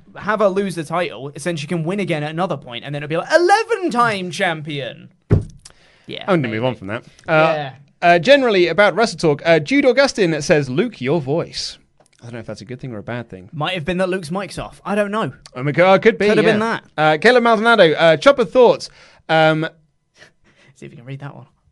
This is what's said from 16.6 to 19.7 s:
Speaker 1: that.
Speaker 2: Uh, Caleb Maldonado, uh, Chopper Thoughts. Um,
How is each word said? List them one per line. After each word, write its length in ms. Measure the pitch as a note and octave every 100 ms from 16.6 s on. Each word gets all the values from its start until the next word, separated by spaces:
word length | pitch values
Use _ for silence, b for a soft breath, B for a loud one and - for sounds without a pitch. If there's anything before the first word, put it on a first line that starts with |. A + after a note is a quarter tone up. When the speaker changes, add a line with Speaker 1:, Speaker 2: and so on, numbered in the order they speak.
Speaker 1:
that. 220 | A3+ G#3 - -
Speaker 2:
Uh, 200 | D#3 D#3
Caleb 240 | G#3 B3
Maldonado, 480 | A#3 A3 A3+ A3+ E3+
uh, 240 | D3 E3 D#3
Chopper 300 | C#4 C#4 A3
Thoughts. 440 | B3+ A#3 C3+ - b b b -
Um, 400 | D#3+ D#3 D#3 D#3+